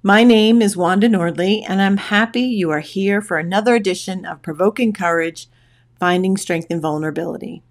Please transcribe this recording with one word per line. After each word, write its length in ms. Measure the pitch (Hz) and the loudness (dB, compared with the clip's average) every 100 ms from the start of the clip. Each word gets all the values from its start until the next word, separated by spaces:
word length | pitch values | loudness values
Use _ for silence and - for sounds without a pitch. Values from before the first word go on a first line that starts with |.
My 180 | 196 208 | 4 6
name 400 | 240 226 214 233 | 8 6 6 4
is 140 | 208 180 | 2 0
Wanda 320 | 175 185 233 | 0 2 2
Nordley, 560 | 196 170 151 185 214 - | 2 0 0 0 0 -2
and 140 | 190 | 0
I'm 140 | 196 196 | 0 0
happy 460 | - 208 226 240 | 0 0 0 -2
you 280 | 254 220 170 | -2 -2 -2
are 80 | 151 | -4
here 420 | 151 190 196 202 | -6 -4 -2 -2
for 180 | 208 165 | -2 -6
another 360 | 170 196 220 | -2 0 2
edition 500 | 233 202 - - 185 | 2 0 -4 -8 -10
of 160 | 170 160 | -10 -12
Provoking 520 | - 156 190 - 233 | -12 -2 -2 0 -2
Courage, 560 | 208 175 170 165 165 - _ _ _ _ _ | -2 -2 -2 -4 -8 -20 _ _ _ _ _
Finding 380 | 180 180 185 196 | 0 0 0 -2
Strength 340 | - 170 165 | -2 -6 -4
in 100 | 170 | -6
Vulnerability. 840 | 156 151 156 151 170 - - 170 _ | -4 -4 -6 -6 -8 -10 -12 -16 _